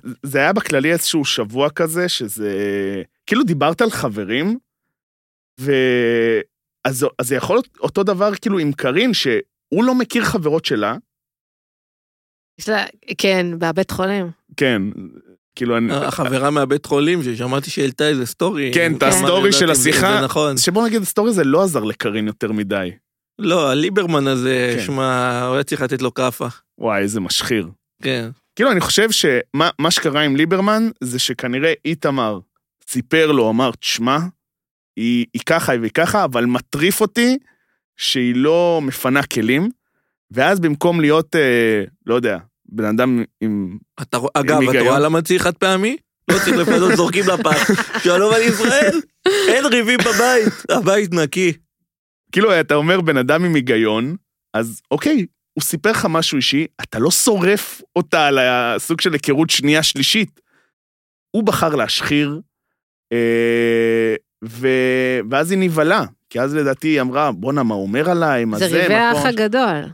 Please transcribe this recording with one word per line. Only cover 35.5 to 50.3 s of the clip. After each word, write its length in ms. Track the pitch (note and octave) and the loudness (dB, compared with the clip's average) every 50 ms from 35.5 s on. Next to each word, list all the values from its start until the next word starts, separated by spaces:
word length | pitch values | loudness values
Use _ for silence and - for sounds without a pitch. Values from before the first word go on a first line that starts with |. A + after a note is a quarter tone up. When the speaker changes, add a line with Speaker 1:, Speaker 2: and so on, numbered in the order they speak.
| E3 E3 D#3+ - C3+ A#2+ | 0 0 2 0 -2 0
Speaker 1:
והיא 120 | A2+ G#2+ - | -2 -2 0
ככה, 300 | D#3 E3 F3 - A3 F#3+ | 0 0 0 2 0 0
אבל 220 | D3 B2+ A#2+ A#2+ | 0 0 0 0
מטריף 560 | A#2+ B2 B2 - - - D#3 D3+ F#3+ G3 - | 0 0 -2 -4 -6 -6 -2 0 0 0 0
אותי 360 | A3 G#3 - A#3 A#3 B3 B3+ C#4 _ _ _ _ _ _ _ _ _ _ _ - | -2 -2 0 0 2 2 0 -2 _ _ _ _ _ _ _ _ _ _ _ -8
שהיא 380 | - - - C3+ B2 B2 A#2+ | -4 -4 -2 0 0 0 0
לא 440 | B2 C3 D3+ E3 E3+ F3 F3 E3+ E3 D3 | 2 2 2 2 2 2 2 0 0 -2
מפנה 400 | C3 B2 - - C3 C3 C#3 C#3 | -4 -6 -4 -2 0 0 0 0
כלים", 460 | - - B2+ A2 A2 B2+ C#3+ F3+ A3+ B3 _ _ _ _ _ _ _ _ _ _ - | -2 -2 -2 0 0 0 0 0 -2 -4 _ _ _ _ _ _ _ _ _ _ -10
ואז 280 | F#2+ A#2+ C3+ D#3+ G3+ G3 | -2 0 2 2 2 2
במקום 420 | E3+ D#3+ D3 C#3+ - F3 F3 E3+ | 0 -2 -2 0 0 0 2 2
להיות, 340 | D#3 C#3+ D3+ D#3+ E3 - - | 2 2 2 2 0 0 0
אה, 480 | E3 D3 C3 B2 A#2+ A#2 A2+ A2 G#2 G2 - _ _ - | 0 2 2 2 2 2 2 2 0 -2 -4 _ _ -4
לא 100 | - A#2 | -2 0
יודע, 220 | B2 A#2+ A#2 G2 F2 F#2 _ _ _ _ | 0 2 0 -2 -4 -8 _ _ _ _
בן 200 | - - A2 A2 | -14 -8 -4 -2
אדם 380 | G#2+ G#2+ A2 B2 C3 B2+ A#2+ A2+ - _ - | -2 0 0 2 2 2 0 -2 -6 _ -8
עם, 360 | G#2+ A2 G#2 G#2 G2 F2+ F#2 G#2+ _ _ - - | -6 -4 -4 -4 -6 -6 -10 -14 _ _ -14 -14
Speaker 3:
אתה 160 | C#3 - - B2 | -12 -6 -6 -4
רוא-, 120 | A#2+ C#3 - | -4 -2 -2
Speaker 1:
עם 80 | D3+ C#3+ | -2 0
Speaker 3:
אגב, 180 | C3+ D3+ D3+ | 2 2 2
אתה 100 | C3+ B2 | 2 2
Speaker 1:
היגיון. 160 | C3 C3 B2 B2 | 2 4 4 4
Speaker 3:
רואה 120 | C3 C#3 | 4 4
למה 220 | D3 D#3 D#3+ E3 | 2 2 2 0
צריך 200 | E3 - F3+ F3+ E3+ | 0 2 0 2 2
חד 140 | F3 E3+ - | 0 -2 0
פעמי? 400 | - F#3 F#3+ F#3+ G3 A3+ C4+ E4 _ _ _ _ - - | 0 0 2 2 0 -2 -2 -4 _ _ _ _ -2 0
לא 40 | F3 F#3+ | 0 0
צריך 200 | - - - - | 2 2 2 2
לפנות, 380 | E3+ - - - F3 F#3 - | 2 2 2 4 4 4 4
Speaker 1:
<laughs> 20 | E3 | 2
Speaker 3:
זורקים 260 | E3+ - E3 G3 G3 F#3 | 2 2 2 0 2 2
לפח. 420 | F#3 E3 A#3 D#3+ D3+ D3 - - G3+ - - - - C#3 - | 0 2 2 0 2 2 2 0 0 0 0 -4 -4 -2 0
שלום 300 | F3 F3 F3+ G3+ G#3+ A3 | 2 2 4 4 4 4
על 80 | A3+ | 4
ישראל, 580 | A3+ A#3 A3+ G3 A3 A#3 B3+ C#4 D4+ D4 C#4+ E4 - - _ _ - F#4 G4 G4+ G4 F#4 | 4 2 2 2 2 2 2 4 2 2 2 0 -4 -6 _ _ 0 0 2 2 2 2
אין 180 | A3 C4 C#4 | 2 4 2
ריבים 340 | D4 A#3 B3 A3+ G#3+ B3 B3 | 2 2 2 2 2 2 2
בבית, 540 | G3 A#3 A3 G3 A#3 B3+ | 2 0 2 2 2 4